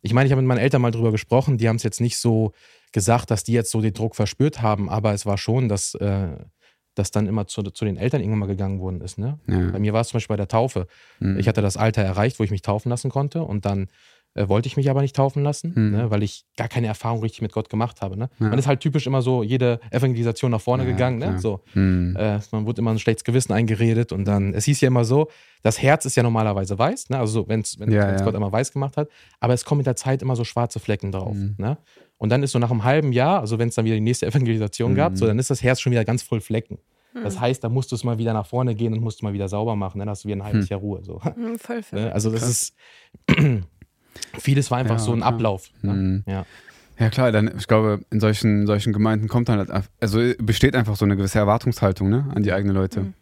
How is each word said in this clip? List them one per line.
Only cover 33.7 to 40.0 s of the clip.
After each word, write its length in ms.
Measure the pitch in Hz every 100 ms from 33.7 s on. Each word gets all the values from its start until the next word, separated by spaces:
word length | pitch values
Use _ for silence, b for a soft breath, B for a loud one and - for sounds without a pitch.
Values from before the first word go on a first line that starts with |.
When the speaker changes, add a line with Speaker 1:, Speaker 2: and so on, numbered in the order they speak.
Speaker 1:
dann 80 | -
wieder 120 | 113
die 60 | 110
nächste 260 | 110 123 -
<laughs> 0 |
Evangelisation 640 | 139 120 110 104 - 95
gab, 180 | 95 151
Speaker 2:
Mhm. 20 | 95
Speaker 1:
so, 80 |
dann 140 | 110 107
ist 100 | 127
das 120 | 135
Herz 180 | 123 131
schon 100 | 131
wieder 140 | 120
ganz 160 | 110 120
voll 160 | - 113
Flecken. 380 | - 110 - - _ _ _
Speaker 3:
Hm. 100 | 254
Speaker 1:
Das 140 | 107 95
heißt, 240 | 123 131
da 40 | 117
musst 240 | 123 127
du's 120 | 117
mal 120 | 120 113
wieder 120 | 113
nach 140 | 110
vorne 300 | 98 123 127
gehen 180 | 107 117
und 80 | 110
musst 220 | 113 -
mal 100 | 107
wieder 160 | 98 98
sauber 260 | 104 113
machen, 220 | 104 95
dann 80 | 101